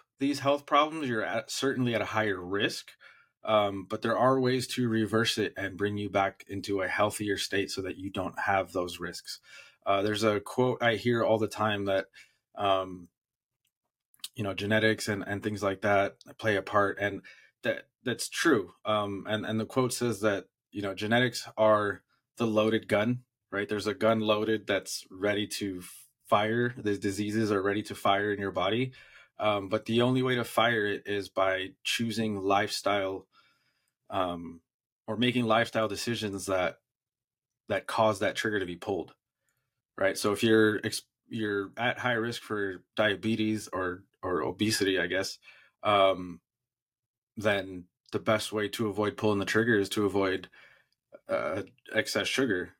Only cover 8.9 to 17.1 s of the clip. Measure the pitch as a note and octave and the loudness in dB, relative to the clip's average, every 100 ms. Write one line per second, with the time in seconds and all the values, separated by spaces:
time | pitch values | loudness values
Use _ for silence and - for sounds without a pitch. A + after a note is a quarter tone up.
8.9 | F2 F2 - - - - - - _ - | -6 -10 -10 -12 -16 -18 -20 -20 _ 0
9.9 | G2 G#2 G#2 A2 G#2 - - B2+ - A#2+ | 0 0 2 2 0 0 0 2 2 0
10.9 | G#2+ A2+ A#2+ G#2+ A2 G#2+ - G#2+ G2+ G2 | 2 2 2 4 2 2 -2 -2 0 0
11.9 | F#2+ - - - _ _ - G2+ F#2+ F#2 | 0 -2 -10 -20 _ _ -2 2 2 0
12.9 | F#2 F2 _ _ _ _ _ _ _ _ | -10 -16 _ _ _ _ _ _ _ _
13.9 | _ _ _ - - G2+ F2+ G2+ A2 A2 | _ _ _ -12 -8 -6 -4 0 4 4
14.9 | A2 - G2+ - G2+ G#2+ G2+ G2+ G2 G#2 | 2 -2 -4 -4 -4 -4 -2 -2 0 2
15.9 | G2+ G2 - - - A2+ G2+ - G#2 G2 | 4 2 -4 -20 -4 0 0 2 2 2
16.9 | F#2+ G2+ | 0 -4